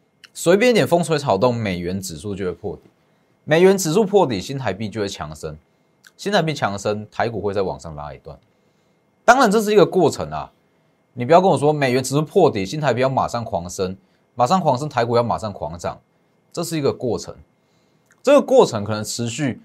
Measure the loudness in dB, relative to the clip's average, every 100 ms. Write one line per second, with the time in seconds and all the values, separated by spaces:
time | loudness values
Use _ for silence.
0 | _ _ -20 -4 2 4 6 4 4 2
1 | 2 -2 2 2 2 2 -2 -4 -4 -6
2 | -8 -10 -10 -6 -6 -6 -10 -12 -16 _
3 | _ _ _ _ 0 4 6 4 2 0
4 | 2 4 2 0 -4 -6 -6 -6 -6 -4
5 | -6 -6 -12 -10 -12 -12 _ _ _ _
6 | _ -12 -2 0 0 -2 -4 -2 -4 -4
7 | -4 -4 -4 -2 -4 -2 -2 -4 -10 -14
8 | -14 -16 -18 -20 _ _ _ _ _ _
9 | _ _ 0 2 2 2 2 4 4 4
10 | 0 0 -8 -10 -12 _ _ _ _ _
11 | _ -8 2 4 4 2 2 2 2 0
12 | 0 -2 0 2 2 2 -4 -4 -2 0
13 | 0 0 -2 -4 -6 -8 -8 -6 -6 -8
14 | _ _ _ -2 0 2 0 -2 -2 -2
15 | 0 2 0 -2 -6 -8 -10 -8 -10 -10
16 | _ _ _ _ _ -8 -6 -2 -2 -2
17 | -4 -6 -8 -18 -20 _ _ _ _ _
18 | _ _ 4 4 6 6 4 2 -4 -4
19 | -4 -6 -6 -2 -4 -4